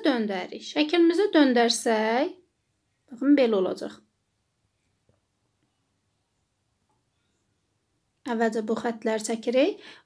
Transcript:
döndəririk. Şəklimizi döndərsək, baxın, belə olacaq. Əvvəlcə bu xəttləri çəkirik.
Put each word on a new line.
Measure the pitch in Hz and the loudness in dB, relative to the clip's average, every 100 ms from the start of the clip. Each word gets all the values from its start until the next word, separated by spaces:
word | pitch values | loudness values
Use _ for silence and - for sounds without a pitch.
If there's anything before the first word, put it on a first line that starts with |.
döndəririk. | 311 240 208 190 - - | 0 0 -2 -4 -8 -12
Şəklimizi | - 294 302 349 339 339 415 | -8 -2 0 2 2 4 2
döndərsək, | 339 269 240 233 - 240 220 220 240 339 - _ _ _ _ _ _ - | 4 4 4 2 0 -2 0 0 0 -2 -6 _ _ _ _ _ _ -20
baxın, | 233 269 285 | -4 2 4
belə | 233 202 | 4 2
olacaq. | 180 - - - _ _ _ _ _ _ _ _ _ _ _ _ _ _ _ _ _ _ _ _ _ _ _ _ _ _ _ _ _ _ _ _ _ _ _ _ _ _ _ _ _ _ 262 | -2 -4 -10 -14 _ _ _ _ _ _ _ _ _ _ _ _ _ _ _ _ _ _ _ _ _ _ _ _ _ _ _ _ _ _ _ _ _ _ _ _ _ _ _ _ _ _ -8
Əvvəlcə | 233 226 226 | -2 -2 -2
bu | 220 220 | -4 -4
xəttləri | 240 233 226 220 214 | -4 -6 -4 -4 -4
çəkirik. | 226 240 254 339 - - - | -8 -2 2 2 0 -12 -20